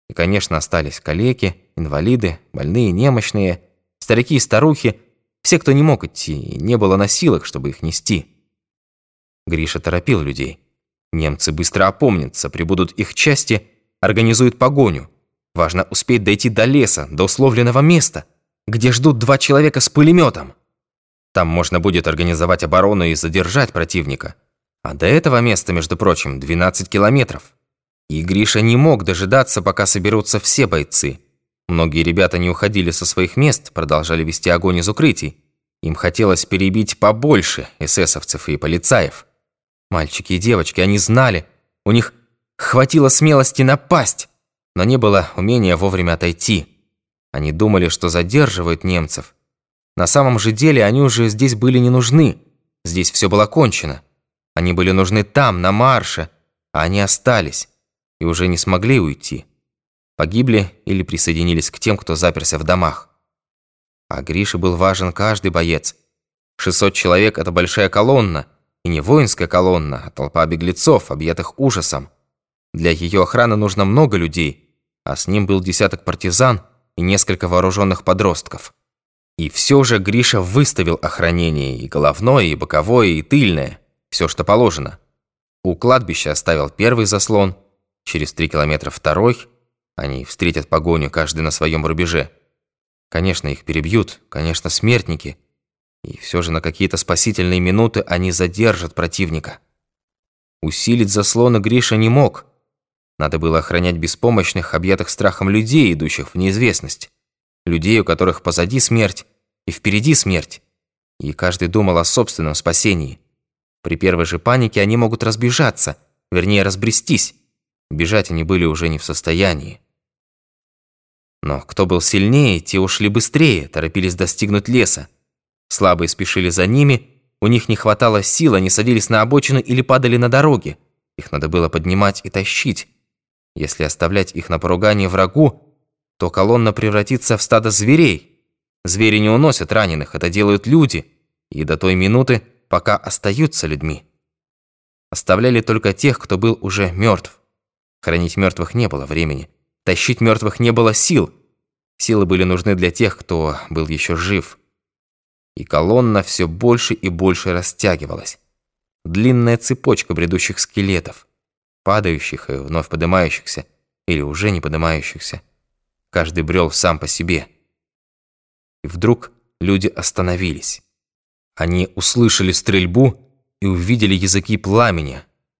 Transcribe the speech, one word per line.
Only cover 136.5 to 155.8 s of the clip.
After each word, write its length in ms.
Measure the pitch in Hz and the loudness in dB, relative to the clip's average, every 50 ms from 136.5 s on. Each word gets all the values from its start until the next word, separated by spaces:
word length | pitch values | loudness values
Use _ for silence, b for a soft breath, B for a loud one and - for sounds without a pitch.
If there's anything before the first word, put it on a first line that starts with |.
| 120 120 113 110 98 | 4 4 2 0 0
превратится 640 | - 110 107 104 107 101 - 131 120 - - 117 104 | 0 -2 0 0 0 0 0 -4 -4 -2 -2 -2 -2
в 60 | - | 0
стадо 260 | - 120 110 110 113 | 2 2 2 2 2
зверей. 760 | 101 95 101 117 147 165 170 120 85 71 - _ _ _ _ _ _ _ _ _ _ _ - | -2 0 2 4 4 6 6 4 2 0 -6 _ _ _ _ _ _ _ _ _ _ _ -8
Звери 360 | 90 92 104 110 107 104 107 | -6 -2 2 2 4 4 4
не 100 | 107 107 | 2 4
уносят 420 | 110 123 151 156 127 - 87 - | 4 4 4 4 2 0 -2 0
раненых, 440 | 104 110 104 90 80 76 69 - - | 0 0 0 0 -2 -4 -6 -8 -8
это 160 | - - 87 | -4 -4 -2
делают 340 | 92 104 104 101 101 101 - | 0 2 2 4 2 2 2
люди, 400 | 117 151 165 151 113 - 78 - _ _ _ _ _ _ _ _ _ | 2 4 4 4 4 0 -6 -8 _ _ _ _ _ _ _ _ _
и 120 | - 71 78 | -8 -8 -4
до 140 | 76 78 78 | -4 -2 0
той 160 | 92 92 92 | 2 0 2
минуты, 480 | 90 92 95 113 127 131 - 123 104 - _ _ _ _ - | 2 2 2 4 2 4 2 0 -2 -2 _ _ _ _ -2
пока 280 | - - - 113 104 - | -2 -2 0 0 -2 -2
остаются 680 | - 95 - - - 101 98 135 160 147 - - - 76 | -2 -6 -8 -4 -4 -4 -2 0 -2 -2 -2 -4 -6 -4
людьми. 360 | 78 69 76 80 71 64 _ _ _ _ _ _ _ _ _ _ _ _ _ _ _ _ _ _ _ _ _ - | -6 -4 -6 -6 -8 -8 _ _ _ _ _ _ _ _ _ _ _ _ _ _ _ _ _ _ _ _ _ -14
Оставляли 500 | - - - - 92 98 117 127 123 113 | -12 -10 0 0 2 2 4 2 2 2
только 320 | - - 110 107 - 104 95 | 0 0 -2 0 0 -2 -2
тех, 240 | - - 139 120 - | 0 0 0 0 0
кто 220 | - - 95 92 | -4 -6 -4 0
был 180 | 107 117 113 - | 0 0 0 0
уже 320 | - 98 92 101 98 90 | -4 -6 -2 -2 -2 -2
мёртв. 480 | 85 92 107 113 98 80 - - _ _ _ _ _ _ _ _ _ _ _ _ _ _ | -2 0 0 0 0 0 -2 -12 _ _ _ _ _ _ _ _ _ _ _ _ _ _
Хранить 340 | - 85 82 87 87 82 - | -4 -2 -2 -2 -2 -2 -2
мёртвых 380 | 98 98 92 - - 85 - - | 0 0 0 0 -2 -10 -6 -4
не 140 | 120 117 90 | -2 -2 -2
было 180 | 71 69 69 | -4 -6 -8
времени. 420 | 69 76 80 82 78 71 67 76 _ _ _ _ _ _ _ - | -6 -4 -2 -2 -2 -4 -8 -10 _ _ _ _ _ _ _ -2
Тащить 340 | 92 90 - - - 123 - | -2 -2 0 0 -2 0 0
мёртвых 400 | 113 113 110 107 107 104 - - | 2 2 2 2 0 -4 -2 0
не 120 | 120 120 | 0 2
было 220 | 110 120 113 113 107 | 2 4 2 2 2
сил. 380 | - - - 170 123 85 - _ _ _ _ _ _ _ _ _ _ _ _ _ - | 2 0 2 2 2 0 0 _ _ _ _ _ _ _ _ _ _ _ _ _ -10
Силы 280 | - - 113 104 98 | -2 0 2 2 2
были 180 | 87 92 92 92 | 2 2 0 2
нужны 320 | 90 90 90 - 107 98 | 0 0 0 0 -2 0
для 160 | 90 90 87 | 0 0 -2
тех, 260 | - - 117 101 - - | 0 0 -2 -2 -2 -6
кто 400 | - - 90 80 80 76 73 - - - | -8 -6 -4 -2 -2 -2 -4 -6 -10 -8
был 180 | 78 80 80 76 | -6 -4 -4 -4
ещё 280 | 80 73 - - 85 82 | -4 -6 -4 -4 -4 -4
жив. 400 | 85 92 101 90 78 - - _ _ _ _ _ _ _ _ _ _ _ _ _ _ _ _ _ _ _ - | -2 -2 -2 -4 -4 -8 -16 _ _ _ _ _ _ _ _ _ _ _ _ _ _ _ _ _ _ _ -16
И 80 | - - | -16 -10
колонна 600 | - - 73 | -2 0 0